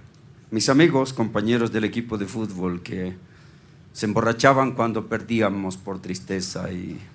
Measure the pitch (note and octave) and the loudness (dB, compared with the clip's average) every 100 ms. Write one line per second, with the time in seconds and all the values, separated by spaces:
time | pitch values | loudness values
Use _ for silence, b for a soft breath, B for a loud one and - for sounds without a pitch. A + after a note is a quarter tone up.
0 | - - - - - A2 C3+ C3+ E3 C3+ | -20 -20 -20 -20 -6 0 4 6 6 6
1 | C3 C3 A2 G#2+ G#2+ A#2+ A2+ A2 G#2+ G#2 | 2 0 -2 0 2 2 2 0 0 -2
2 | A#2+ G#2+ F#2+ G#2+ G#2+ F2+ F2+ F2 - G2 | -4 -4 -4 -4 -6 -4 -4 -4 -6 -6
3 | F#2 F#2 B B B B B B - - | -6 -8 B B B B B B -16 -4
4 | A2 A2 A2+ A2+ C3+ C3+ C3 B2 A2+ G#2+ | -2 2 2 4 6 6 2 0 -2 -2
5 | G#2+ A2 G2 A2+ G#2 G2 F#2+ F#2 G2+ F#2+ | -4 -6 -2 2 2 0 -4 -6 -8 -8
6 | F#2 F#2 - F#2+ F#2 F2+ F#2 F2+ F2+ D#2+ | -8 -8 -4 -4 -4 -6 -6 -6 -8 -10
7 | - | -14